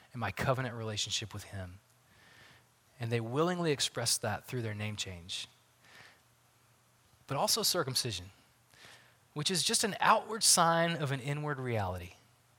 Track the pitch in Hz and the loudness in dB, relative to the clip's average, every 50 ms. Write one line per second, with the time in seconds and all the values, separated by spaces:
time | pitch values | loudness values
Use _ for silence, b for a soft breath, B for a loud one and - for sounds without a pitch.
0 | B B - 123 113 98 - - - 135 127 127 131 117 113 117 113 110 104 101 | B B -8 -6 -6 -6 -4 -2 0 0 0 0 -2 -6 -6 -6 -6 -4 -4 -4
1 | - 107 - - 113 101 - 107 - - - 95 92 90 92 98 _ _ _ _ | -4 -2 -4 -6 -6 -8 -10 -12 -12 -10 -10 -10 -10 -10 -14 -18 _ _ _ _
2 | _ b b b b b b b b b b b b b _ _ _ _ _ - | _ b b b b b b b b b b b b b _ _ _ _ _ -8
3 | 120 113 120 117 113 117 123 147 165 180 180 175 170 156 139 123 - - - 127 | -4 -2 -2 -2 -2 -2 0 0 2 2 0 0 0 0 2 0 0 -2 -2 -2
4 | 123 120 - - - 110 101 - - - 131 123 113 107 104 104 107 107 104 104 | 0 0 0 0 0 -4 -4 -4 -6 -6 -6 -4 -4 -4 -4 -4 -6 -6 -4 -6
5 | - 95 90 85 85 98 - - - - - _ _ _ _ _ B B B B | -8 -8 -10 -12 -12 -10 -10 -10 -10 -12 -16 _ _ _ _ _ B B B B
6 | B B B B B _ _ _ _ _ _ _ _ _ _ _ _ _ _ _ | B B B B B _ _ _ _ _ _ _ _ _ _ _ _ _ _ _
7 | _ _ _ _ _ - 135 139 190 214 - 226 196 - - 180 143 131 123 - | _ _ _ _ _ -6 -2 0 2 2 2 2 2 2 2 2 0 0 -2 -2
8 | - 120 104 90 90 95 - - _ _ _ _ _ _ B B B B B B | -2 -2 -4 -6 -8 -14 -20 -20 _ _ _ _ _ _ B B B B B B
9 | B B B B B _ _ 147 151 - 190 160 139 - 226 - - 202 170 - | B B B B B _ _ -4 -2 0 0 2 2 2 2 2 2 0 0 2
10 | - - 214 214 - - 220 220 - - - 185 170 165 170 165 170 170 170 165 | 6 6 6 6 4 -2 -4 2 6 6 8 8 8 6 6 6 4 4 2 0
11 | 151 131 139 135 117 143 143 147 151 147 143 131 127 123 117 107 98 90 92 92 | 0 -2 -2 -2 -2 -4 -4 -2 -2 -4 -4 -4 -2 0 0 0 0 -2 -4 -6
12 | 90 85 - - - - _ _ _ _ _ | -8 -10 -14 -18 -20 -20 _ _ _ _ _